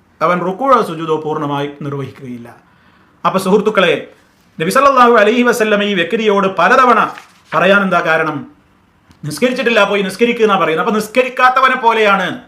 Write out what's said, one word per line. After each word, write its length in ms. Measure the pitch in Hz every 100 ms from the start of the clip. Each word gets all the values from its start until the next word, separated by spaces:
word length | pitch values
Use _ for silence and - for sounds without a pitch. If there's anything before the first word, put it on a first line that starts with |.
| _ -
അവൻ 180 | 160 180
റുകൂഅോ 420 | 175 185 269 240
സുജൂദോ 340 | 185 160 160 156
പൂർണ്ണമായി 540 | 151 151 147 143 143 143
നിർവഹിക്കുകയില്ല. 720 | 143 139 123 - 131 120 117 - _ _ _ _ _ _ 175
അപ്പൊ 120 | 190
സുഹൃത്തുക്കളെ, 680 | 190 196 - 196 175 131 - _ _ _ _ -
നബി 100 | 165
സല്ലല്ലാഹു 420 | 254 277 262 240
അലൈഹി 300 | 226 208 247
വസല്ലം 420 | 240 220 214 202
ഈ 100 | 208
വ്യക്തിയോട് 600 | 190 170 226 220 196 190 190
പലതവണ 520 | 180 262 247 214 151 - - _ -
പറയാൻ 280 | 156 185 202
എന്താ 180 | 190 175
കാരണം? 500 | 170 160 156 143 - _ _ _ _ _ _ _
"നിസ്കരിച്ചിട്ടില്ല, 600 | 147 - 247 247 240 214
പോയി 180 | 196 202
നിസ്കരിക്കുക" 420 | 185 - 240 233
എന്നാ 140 | 214 190
പറയുന്നത്. 280 | 160 160 208
അപ്പൊ 140 | 214
നിസ്കരിക്കാത്തവനെ 760 | 214 254 254 247 254 262 262 254
പോലെയാണ്. 600 | 226 220 208 196 175 123